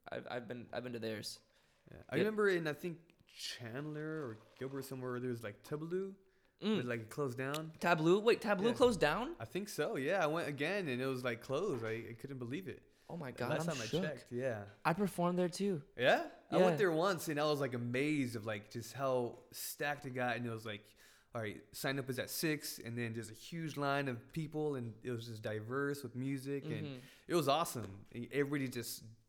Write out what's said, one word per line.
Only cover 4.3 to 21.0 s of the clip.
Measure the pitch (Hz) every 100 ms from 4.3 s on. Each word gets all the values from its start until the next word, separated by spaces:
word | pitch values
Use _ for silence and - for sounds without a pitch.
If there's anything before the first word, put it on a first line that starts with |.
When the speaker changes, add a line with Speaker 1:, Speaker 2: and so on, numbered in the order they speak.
| 107 - -
Speaker 2:
Gilbert | 131 139
somewhere, | 131 131 127 123
there | 127
was, | 117
like, | 107 101
Tableau, | - 151 165 180 196 190 _ _ _ _
Speaker 1:
Mm. | 208 214
Speaker 2:
but, | 123
like, | 117
it | 107
closed | - 143 120
down. | 131 151 160 -
Speaker 1:
Tableau? | 180 170 160 190
Wait, | 214 220
Tableau | 220 196 214
Speaker 2:
Yeah. |
Speaker 1:
closed | 247 254 196
down? | 147 170 262 339
Speaker 2:
I |
think | 113 175 202
so. | - 147
Yeah, | 139 135 196
I | 156
went | 160 143
again | 139 147 202 170
and | 123
it | 135
was, | 131
like, | 123 117
closed. | - 135 202 131
I, | 113 113 113
I | 123
couldn't | 139 135
believe | 120 151 185
it. | 101 - _ -
Speaker 1:
Oh | 170
my | 139
Speaker 2:
The | 123
Speaker 1:
God, | 123
Speaker 2:
last | 135
Speaker 1:
I'm | 165 143
Speaker 2:
time |
I | 110
Speaker 1:
shook. | 151
Speaker 2:
checked, | 156 135 -
yeah. | 120 131 110 101 -
Speaker 1:
I | 151
performed | 170 202 - 175 180
there | 180
too. | 170 202 170 - -
Speaker 2:
Yeah? | 127 240 339 - -
I | 143
went | 185
Speaker 1:
Yeah. | 156
Speaker 2:
there | 190
once | 160 185 170 -
and | 147
I |
was, | 151 151
like, | 135
amazed | 120 120 123 147 151 127
of, | 117
like, | 107 107 101
just | 120 110
how | 127 135 127 120 - -
stacked | - - - 147 143
it | 139
got, | 123 123 117
and |
it | 120
was | 110 113
like, | 104 - -